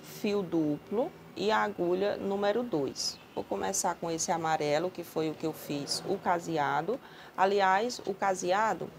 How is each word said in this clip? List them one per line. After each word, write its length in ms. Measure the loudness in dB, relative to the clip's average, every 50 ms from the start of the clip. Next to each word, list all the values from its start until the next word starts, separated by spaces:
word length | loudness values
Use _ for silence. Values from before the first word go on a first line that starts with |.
| -16
fio 380 | -14 -14 -4 -2 0 0 0
duplo 680 | -2 0 2 2 2 2 0 -2 -4 -4 -2 0 0 -2 -4 -12 -20 -16 -6 -2
e 140 | 0 2
a 80 | 4 4
agulha 580 | 2 0 0 0 0 2 2 2 2 0 0 -2
número 460 | -2 -2 -2 0 2 2 2 2 0
dois. 540 | 0 0 0 0 -2 -2 -4 -4 -4 -4 -6 -16 -12 -8
Vou 120 | -8 -6
começar 500 | -4 -4 -4 -2 -2 -2 0 0 0 -2
com 160 | -2 -2 -4
esse 180 | -2 -2 0 0
amarelo, 640 | 0 0 2 2 2 2 2 2 2 2 2 0
que 140 | -4 -6 -12
foi 240 | -6 -4 -2 -2 -2
o 40 | -2
que 120 | -2 -4
eu 80 | -4 -4
fiz 500 | -4 -6 -4 -4 -4 -2 -2 -4 -4 -2
o 120 | -2 -2 -2
caseado. 840 | 2 0 0 0 0 -2 0 2 2 2 2 0 0 0 -2 -4 -6 -12 -18 -18 -18 -14 0 2
Aliás, 640 | 4 4 6 6 6 6 6 4 4 0 -4 -4 -4
o 80 | -4 -2
caseado 760 | 0 2 0 0 0 2 2 2 4 4 2 0 -2 -4 -10 -10